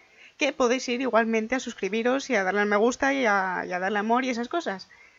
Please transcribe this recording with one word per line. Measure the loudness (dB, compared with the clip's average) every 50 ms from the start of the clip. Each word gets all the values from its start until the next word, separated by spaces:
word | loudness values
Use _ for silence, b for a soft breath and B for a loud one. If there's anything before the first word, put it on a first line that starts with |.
| B B B B B B B
que | B -2 -2 0
podéis | 2 2 2 2 0 -2 -2
ir | -4 -2
igualmente | -2 0 2 2 2 2 2 0 0 0 -2
a | -4
suscribiros | -4 -6 -8 -6 -4 -4 -2 0 0 0 0 0 0 0
y | 0
a | 0 0
darle | 0 0 2
al | 2 2
me | 2
gusta | 4 4 2 2 2 0 0 0
y | 2 2
a, | 2 2 2 2 0 -2 -4 -4
y | -4 -4
a | -2
darle | -2 -2 -2 0
amor | 0 2 2 2 2
y | 0
esas | -2 -4 -4 -4
cosas. | -4 -4 -4 -4 -6 -8 -10 -16 b b b b b